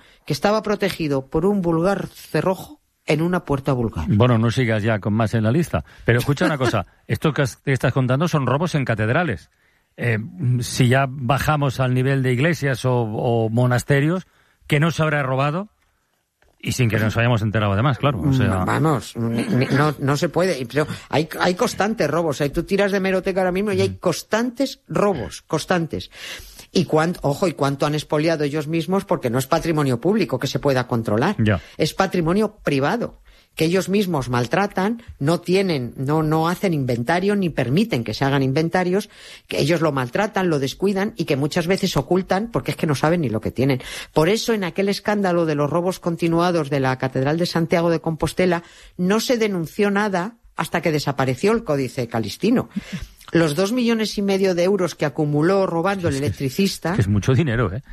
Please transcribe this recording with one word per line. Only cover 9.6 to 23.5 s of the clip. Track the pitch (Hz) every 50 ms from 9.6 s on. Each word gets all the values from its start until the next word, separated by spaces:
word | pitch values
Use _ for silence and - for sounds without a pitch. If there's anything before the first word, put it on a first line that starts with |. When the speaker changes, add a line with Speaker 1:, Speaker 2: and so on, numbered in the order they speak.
| _ _ _ _ _ _ _
Speaker 2:
Eh, | - 147 120 113 104 110 - - 185 151 123 123 123
si | 117 - - - 135
ya | 117 127 135 139 131
bajamos | 127 147 123 117 139 123 - 147 151 147 143 135 - -
al | 131 127 127
nivel | 127 127 135 139 139
de | 127 127 127
iglesias | 120 143 175 160 - 143 139 131 - -
o, | 127 123
o | 123 117 107 107 113 - 123 117 117 113 110
monasterios, | 113 120 123 123 123 120 - - 143 139 143 156 175 190 - _ _ _ _ _ _ _ -
¿qué | - 156 143
no | 151 170
se | - -
habrá | 160 156 151 147 139
robado? | 127 131 131 139 147 147 180 208 214 _ _ _ _ _ _ _ _ _ _ _ _ _ _ _ _ _ _
Y | - - -
sin | - 127 113
que | 104 107
nos | 107 110 -
hayamos | 117 117 120 123 104
enterado, | 113 107 98 110 104 104 98
además, | 101 120 147 123
claro. | - - 143 - -
O | - 147 135
sea | 131 104 95 95 92
Speaker 1:
Mm, | 92
vamos, | - 110 120 147 160 151 110 - - -
ni, | 117 117 117 117 113 -
ni, | - 160 123 131
no, | - 139 135 147 151 139 -
no | 147 135 147
se | 139 175 151
puede. | - 156 180 190 165 127 131
Pero | 107 117 143 151 - 165 - - -
hay, | - 139 160 - - 165
hay | 175 180 180
constantes | 180 240 - - - 190 214 220 - 165 139
robos. | 143 170 170 160 135
O |
sea, | - 151 143 -
tú | 175 165
tiras | - 196 190 202 196
de | 196
hemeroteca | 202 185 190 190 185 180 196 180 190
ahora | 185 180